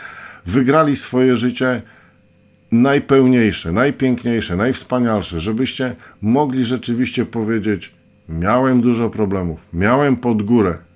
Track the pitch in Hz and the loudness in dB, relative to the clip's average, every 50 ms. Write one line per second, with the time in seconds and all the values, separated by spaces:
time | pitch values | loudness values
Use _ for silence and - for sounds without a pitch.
0 | - - - - - - - - - 87 98 135 127 127 143 160 156 147 139 - | -20 -20 -20 -20 -20 -20 -20 -12 -6 -2 0 2 2 4 4 4 4 2 2 0
1 | - - 123 127 131 131 127 110 120 127 120 - 131 127 123 120 123 - - - | 0 0 2 2 4 4 2 2 0 -2 -2 -2 -2 -2 -2 -4 -6 -12 -20 -20
2 | _ _ _ _ _ _ _ _ _ _ _ _ _ _ 113 117 123 139 143 143 | _ _ _ _ _ _ _ _ _ _ _ _ _ _ 2 2 4 4 2 2
3 | 139 - 139 135 131 127 127 123 113 104 87 - - 85 85 110 131 147 143 - | 2 2 4 4 6 6 4 4 4 2 0 -2 -4 -2 0 0 0 0 0 -2
4 | 135 131 123 120 - 120 117 113 - - 90 92 107 127 131 - - - 127 127 | -2 -2 -2 -2 -2 -2 -2 -2 -2 -2 -2 -2 0 0 -2 -2 -4 -4 -2 -2
5 | 120 117 110 104 90 - 87 82 80 107 110 117 131 123 - - 131 123 - - | 0 0 0 -2 -2 -4 -6 -4 -4 -4 -2 -2 -2 -4 -4 -4 -6 -6 -8 -10
6 | - - - _ 101 107 120 139 151 135 127 131 123 107 131 117 - 117 120 117 | -18 -20 -14 _ -2 0 0 2 0 0 -2 -2 -2 -2 -2 -4 -4 -4 -4 -2
7 | 127 - - 127 110 - - 117 110 107 113 110 92 107 104 87 - - - _ | -2 -2 -2 -4 -4 -4 -4 -4 -4 -2 -2 -2 -2 -2 -4 -4 -6 -12 -20 _
8 | _ _ _ _ _ - 80 82 87 101 113 127 131 131 127 123 120 123 120 110 | _ _ _ _ _ -10 -6 -4 -2 0 2 2 2 2 2 2 2 2 2 0
9 | 117 107 - 110 107 95 98 95 90 85 80 82 - - - 85 98 110 123 139 | -2 -2 -2 -2 -2 -2 -2 -2 -4 -4 -6 -10 -12 -10 -4 -2 0 2 2 2
10 | 147 139 127 120 123 120 113 107 101 101 120 117 101 90 82 85 - _ _ | 2 2 0 0 0 0 0 0 0 2 2 2 2 2 -2 -4 -10 _ _